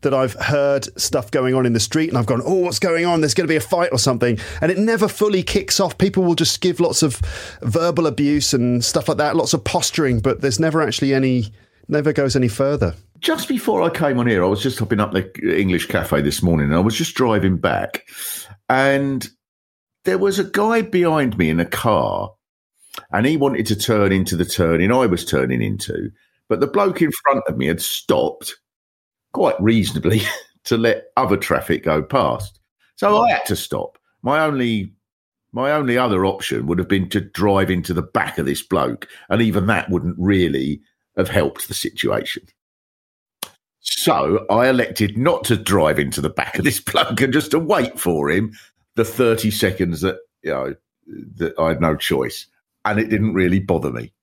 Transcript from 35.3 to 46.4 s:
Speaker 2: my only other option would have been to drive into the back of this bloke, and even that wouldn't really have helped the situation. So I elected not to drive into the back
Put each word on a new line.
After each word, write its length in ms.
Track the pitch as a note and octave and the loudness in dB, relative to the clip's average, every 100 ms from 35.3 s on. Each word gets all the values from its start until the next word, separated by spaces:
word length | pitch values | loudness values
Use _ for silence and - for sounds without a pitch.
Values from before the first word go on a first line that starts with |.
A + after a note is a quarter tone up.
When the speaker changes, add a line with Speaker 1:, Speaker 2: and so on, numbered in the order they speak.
| _ _ | _ _
Speaker 2:
my 180 | A#2 C3+ | -6 -2
only 260 | D3+ C#3 A#2+ | 0 0 2
other 280 | B2 G2 F#2+ | 2 2 2
option 420 | - - A1+ C2 | -2 -4 -4 -2
would 120 | F2 | -2
have 100 | F#2 | 0
been 180 | G2 F#2 | 0 0
to 100 | G#2 | -2
drive 500 | G2+ - G#2 G2 F#2 | -4 -2 2 2 2
into 220 | F2+ E2 | 0 0
the 80 | E2 | -4
back 360 | C#2+ - F2 - | -2 -2 -2 -4
of 80 | C#2 | -4
this 160 | C#2+ | -4
bloke, 460 | - F2+ C2 A#1 - - - | -2 -2 0 -4 -12 -20 -4
and 120 | G#2 | 0
even 260 | A2+ G2 F#2+ | 2 2 2
that 220 | G2+ - | 0 0
wouldn't 280 | F2+ F2 E2+ | -2 -2 -2
really 640 | F2+ G2 E2+ C#2 C2+ C#2+ _ _ _ - | 2 4 4 0 -2 -6 _ _ _ -4
have 140 | F#2+ | 0
helped 400 | - D2 - - | 2 0 -2 -10
the 40 | |
situation. 720 | - - - - G#1 - - _ _ _ _ _ _ _ _ _ _ - _ _ _ | -6 -8 -4 -2 -2 -4 -10 _ _ _ _ _ _ _ _ _ _ -18 _ _ _
So 680 | - - - G#2+ C#2+ G2+ - | -8 -2 0 0 2 0 2
I 200 | G#2+ B2+ | 2 4
elected 480 | B2+ A#2 - G#2 G#2 | 2 0 0 -2 0
not 260 | C#3 - - | 0 0 0
to 120 | G#2+ | -2
drive 420 | - F#2+ D#2 D2 | 2 2 2 2
into 220 | C#2+ - | -2 -4
the 80 | C#2 | -6
back 280 | - | -4